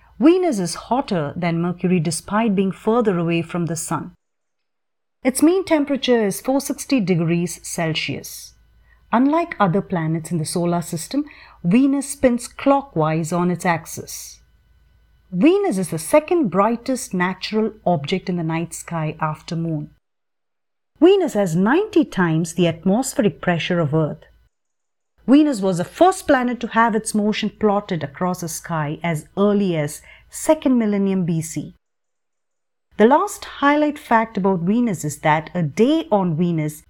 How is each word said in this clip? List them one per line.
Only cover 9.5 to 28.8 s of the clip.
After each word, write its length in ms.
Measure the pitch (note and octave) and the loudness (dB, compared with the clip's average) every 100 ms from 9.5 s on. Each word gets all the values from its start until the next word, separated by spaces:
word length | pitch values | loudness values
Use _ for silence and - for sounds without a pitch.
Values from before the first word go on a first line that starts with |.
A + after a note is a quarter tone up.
| - | 0
other 220 | G3 G3 | 2 2
planets 480 | F#3+ F3 D#3+ E3 D#3+ | -2 -4 -2 -4 -2
in 80 | F3 | -4
the 80 | D#3 | -2
solar 340 | F3+ F3 F3 | -2 -2 -2
system, 460 | E3 E3 - C4+ D4 - - - | -4 -8 -6 -6 -6 -10 -20 -6
Venus 460 | F3 A3+ C#4 C#4 C4+ | 0 2 4 0 -4
spins 400 | - B3+ A#3+ - | 0 0 0 -6
clockwise 840 | - C#4 C#4 C#4 D#3+ D#3 D#3+ D#3+ | -4 0 0 0 -2 0 0 -2
on 160 | F3 F3 | 0 0
its 160 | F3 F#3 | 0 -2
axis. 760 | E3 D#3+ - - - - - _ _ _ _ _ _ _ _ - | -2 -4 -14 -14 -14 -16 -20 _ _ _ _ _ _ _ _ -8
Venus 460 | F3+ C#4 G4+ G4 F#3+ | 2 4 4 2 -2
is 120 | F3 | -4
the 80 | D#3+ | -6
second 500 | - D4+ D4+ F4+ A3+ | 2 2 2 0 0
brightest 640 | F#3 G#3+ A#3 - B3+ - | 2 0 0 -4 -6 -4
natural 600 | F#3 F3+ F#3 - A3 A3 - | -2 -2 -4 -4 -2 -2 -2
object 440 | - E3+ C#3+ F#3+ - | -2 -2 -2 -6 -4
in 80 | F3 | -4
the 80 | |
night 280 | D#3+ E3 E3 | -2 -4 -6
sky 440 | - - E3+ D3+ D#3+ | -10 -10 -6 -6 -4
after 360 | D#3 D3+ - E3 | -6 -6 -8 -6
Moon. 340 | E3 D3+ D3+ _ _ _ _ _ _ _ _ _ _ - | -4 -6 -8 _ _ _ _ _ _ _ _ _ _ 4
Venus 340 | E4+ G4+ D4+ | 6 6 2
has 220 | G#3 F#3+ E3 | 0 0 2
ninety 480 | G3+ D#4+ G#4+ E4+ | 2 2 2 2
times 500 | - - F3 D#3+ F3 | 0 2 2 2 -2
the 140 | - E3+ | 0 0
atmospheric 720 | E3 F#3+ G#3+ C4+ - G#3 D#3+ | 0 0 0 0 0 0 0
pressure 400 | - E3+ - F3 | -2 -2 -2 -2
of 120 | D3+ | 0
Earth. 340 | D#3+ D3+ D#3 - _ _ _ _ _ _ _ _ _ - | 0 -2 -4 -16 _ _ _ _ _ _ _ _ _ 4
Venus 340 | C#4+ D4+ A3+ | 6 6 2
was 180 | F#3+ F3 | 0 -2
the 60 | |
first 440 | F3 - F4 F#4 - | -2 4 4 4 2
planet 320 | C4+ B3 B3 | 2 2 -4
to 80 | A#3 | -2
have 260 | A3+ A#3 | 2 2
its 220 | G#3+ A3 G#3+ | 2 -2 -2
motion 340 | G#3 G3+ G#3 | 0 0 -4
plotted 540 | - G#3+ G3+ G3+ F3 | 0 0 2 0 -6
across 380 | C#3 - F3+ F3+ | -6 -4 -4 -4
the 60 | E3+ | -6
sky 520 | - - D#3+ | -10 -6 -4